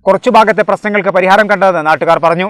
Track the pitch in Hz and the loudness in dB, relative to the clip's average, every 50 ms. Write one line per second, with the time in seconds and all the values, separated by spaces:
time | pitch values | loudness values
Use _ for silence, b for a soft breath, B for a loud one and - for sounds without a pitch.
0 | - 190 - - - 254 220 220 220 190 185 190 208 - 185 - - 208 208 208 | -2 0 0 0 0 0 2 2 2 2 0 -2 -2 -2 -4 -4 -4 -4 -4 -4
1 | 175 196 185 190 185 185 190 214 214 202 208 180 196 190 175 160 151 156 156 147 | -2 -2 -2 0 0 2 2 2 2 0 0 0 0 0 0 0 0 -2 -2 0
2 | - 165 170 160 156 165 170 175 185 208 | 0 0 0 0 0 0 0 -2 -4 -6